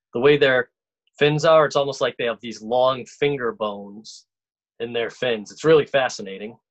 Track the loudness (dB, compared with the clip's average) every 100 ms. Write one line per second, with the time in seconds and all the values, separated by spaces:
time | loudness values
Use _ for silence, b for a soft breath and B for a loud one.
0 | _ 0 4 4 4 2 -2 _ _ _
1 | _ -2 0 2 4 4 4 2 -2 -2
2 | -4 -2 -4 -6 -8 -12 -2 2 2 0
3 | -6 -4 -2 -2 -6 -4 -6 -8 -14 -18
4 | -20 -20 _ _ _ _ _ -12 -8 -6
5 | -6 -4 -4 -4 -6 -4 4 4 4 0
6 | -2 -4 -12 -14 -14 -16 _